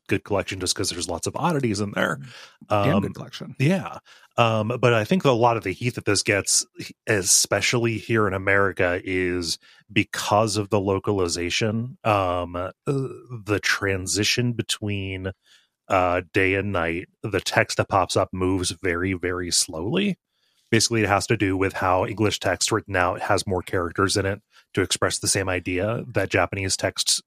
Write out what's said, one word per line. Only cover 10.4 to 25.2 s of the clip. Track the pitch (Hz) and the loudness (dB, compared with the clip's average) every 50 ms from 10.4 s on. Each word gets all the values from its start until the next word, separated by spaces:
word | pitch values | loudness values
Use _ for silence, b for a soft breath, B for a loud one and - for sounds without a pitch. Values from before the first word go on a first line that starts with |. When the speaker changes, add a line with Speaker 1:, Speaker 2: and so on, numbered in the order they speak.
| 113 110 95 | 4 4 0
Speaker 1:
of | 107 101 95 | -2 -2 0
the | - 104 | 0 0
localization, | 95 101 98 95 - - 104 98 92 87 82 87 87 87 - - 120 107 104 113 117 127 135 - - | 2 2 0 0 0 0 0 2 0 0 0 -2 -4 -2 -2 0 0 0 0 -2 -4 -6 -10 -4 0
um, | 117 104 101 95 90 87 90 87 87 87 | 2 2 2 2 0 0 -2 -4 -6 -6
uh, | 87 90 95 - _ _ | -6 -8 -8 -10 _ _
the | - 143 139 135 - - - - 120 123 117 101 104 104 95 - | -4 -2 -2 -4 -6 -8 -14 -16 -16 -16 -14 -2 -2 0 0 2
transition | - - - 104 98 98 95 92 90 87 98 107 - - - 123 123 117 | 0 0 0 0 0 0 -2 -2 -2 0 0 0 0 2 2 0 0 0
between, | 110 107 - - - 110 104 101 101 98 95 95 92 92 95 95 b b b b b b b b b _ - | -2 -4 -4 -4 -4 -4 -4 -4 -4 -4 -6 -8 -6 -6 -8 -8 b b b b b b b b b _ 0
uh, | 104 95 90 90 87 92 92 82 _ | 2 2 4 4 2 0 -2 0 _
day | 104 95 95 95 | 2 2 2 2
and | 98 98 104 98 | 0 0 -2 -2
night, | 87 82 82 82 87 - - _ _ - | -2 -2 0 -2 -4 -8 -10 _ _ -8
the | 113 98 92 | -2 -2 -2
text | - - - - 110 - - - | -2 0 0 0 0 0 0 -2
that | 101 - | -2 2
pops | - 98 87 - - | 2 2 2 2 0
up | 107 95 - - | 0 0 0 -2
moves | 92 92 92 95 95 92 - | -2 0 2 2 0 0 -4
very, | - 82 - 92 85 85 90 95 95 | -6 -4 -4 -2 -2 0 -2 -2 -2
very | 87 82 90 92 90 90 85 | -2 -4 -4 -4 -4 -4 -2
slowly. | 80 - - - 87 80 80 107 151 190 202 202 175 - _ _ _ _ _ _ _ _ _ _ | -2 -2 -2 -2 -4 -6 -4 -2 -2 0 0 -2 -4 -6 _ _ _ _ _ _ _ _ _ _
Basically, | - 113 - - 113 113 107 | 2 2 2 2 2 2 2
it | 92 | 4
has | 101 98 - - | 2 2 2 2
to | 120 | 0
do | - 107 98 95 | 0 2 0 2
with | 92 95 95 - | 2 0 0 0
how | - - 92 90 92 98 | 0 0 2 2 2 2
English | - 110 95 110 101 - - | -2 0 0 0 0 0 0
text | - 104 90 - - - 120 | 0 -2 0 0 0 0 0
written | 104 87 - 95 | -2 -2 -2 0
out | 92 87 87 98 - | 2 2 2 0 -2
has | - - 104 92 - | -2 0 0 0 0
more | 104 95 90 85 | -2 -4 -4 -4
characters | - - 95 87 85 80 - 98 95 - | -2 -2 -2 -2 -2 0 0 0 2 2
in | 107 95 | 0 0
it | 98 101 107 - b b b b b _ | -2 -4 -4 -10 b b b b b _
to | - 92 | -2 0
express | 87 - - - 92 - - | 0 0 0 0 -2 -2 -2